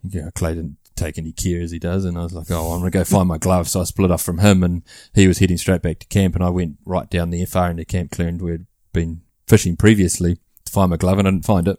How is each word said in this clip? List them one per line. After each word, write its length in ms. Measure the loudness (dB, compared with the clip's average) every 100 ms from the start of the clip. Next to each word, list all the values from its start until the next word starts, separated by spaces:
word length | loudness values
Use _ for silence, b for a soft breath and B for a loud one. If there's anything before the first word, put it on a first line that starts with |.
Yeah, 280 | -8 -8 -8
Clay 200 | -4 -4
didn't 220 | -4 -8 -12 _ -8
take 220 | -6 -6
any 140 | -10
care 280 | -6 -4 -2
as 100 | -4
he 80 | -6
does, 260 | -4 -2
and 120 | -2 -4
I 60 |
was 100 | -6
like, 180 | -8 -6
Oh, 220 | -4 -2
I'm 80 | -2
gonna 100 | 0
go 140 | 0
find 240 | 2 2 2
my 100 | 0
glove. 300 | 2 0 0
So 120 | -2
I 40 |
split 260 | -4 0 2
off 120 | 2
from 160 | 0 2
him, 240 | 4 4
and 200 | 2 -2 -8 B B
he 120 | 4 6
was 120 | 6
heading 180 | 2 0
straight 240 | 0 0
back 160 | -2 -6
to 60 | -4
camp, 280 | 0 2
and 100 | 2
I 60 | -2
went 280 | 0 -4 -6
right 240 | -6 -6 -4
down 220 | -4 -2
the 120 | -4
F 140 | -4 0
R 140 | 0
into 140 | -2
Camp 260 | -6 -6 -6
Clarenwood, 320 | -4 -4 -4
where 100 | -6
we'd 140 | -8 -10 _ _
been 300 | -4 -4 -6 _ _ _
fishing 300 | 2 4 2
previously, 640 | 4 6 4 2 0 -2 _ _
to 80 | -8
find 180 | 0 0
my 60 | 2
glove, 220 | 0 2
and 100 | 2
I 20 |
didn't 140 | 0
find 240 | 0 0
it. 100 | 2